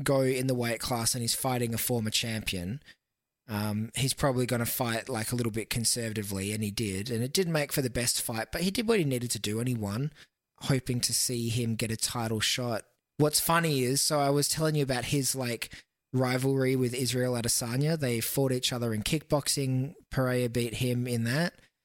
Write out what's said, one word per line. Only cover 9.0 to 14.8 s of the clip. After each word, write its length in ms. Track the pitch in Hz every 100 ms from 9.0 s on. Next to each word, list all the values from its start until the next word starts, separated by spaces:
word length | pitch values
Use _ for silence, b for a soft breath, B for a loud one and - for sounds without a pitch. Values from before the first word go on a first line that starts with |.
he 40 |
needed 280 | 143 123 120
to 80 | 107
do, 180 | 104 110
and 80 | 127
he 60 |
won, 380 | 117 101 107 151 - B _ _ -
hoping 400 | - 131 - 123
to 120 | -
see 360 | 113 - 120 117
him 260 | 113 113
get 160 | 110 113
a 60 | 110
title 420 | - 123 113 110
shot. 460 | - - 120 107 - _ _ -
What's 240 | 147 -
funny 420 | - 165 165 139
is, 180 | 123 139
so 200 | - 147
I 100 | 139
was 180 | 143 139
telling 280 | 151 156
you 80 | 151